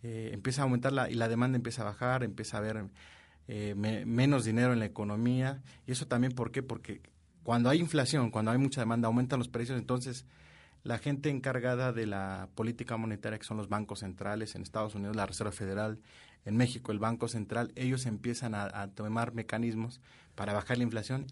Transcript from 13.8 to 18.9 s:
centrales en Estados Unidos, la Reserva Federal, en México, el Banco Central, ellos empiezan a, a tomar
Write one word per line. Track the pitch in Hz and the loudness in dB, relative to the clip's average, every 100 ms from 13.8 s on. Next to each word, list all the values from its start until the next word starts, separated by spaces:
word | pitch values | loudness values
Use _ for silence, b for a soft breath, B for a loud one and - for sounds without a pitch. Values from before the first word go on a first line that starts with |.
| 104 98 | -2 -6
centrales | 98 90 101 107 107 | -8 -4 -2 -2 -4
en | 98 | -8
Estados | 98 110 107 | -6 -2 -2
Unidos, | 104 101 107 | -2 -4 0
la | |
Reserva | 98 - 104 | -2 0 -4
Federal, | 98 98 98 110 110 B B B B | -4 -4 -2 -2 -4 B B B B
en | - 110 | 0 4
México, | 123 117 - | 4 2 -4
el | 107 | 0
Banco | 113 117 117 | 0 0 -2
Central, | 110 98 113 120 | -2 -2 -2 -2
ellos | - 127 127 | -2 -2 0
empiezan | 127 107 120 120 120 | -2 -2 -4 -4 -2
a, | 104 | -2
a | 101 104 | -4 -4
tomar | 98 | -8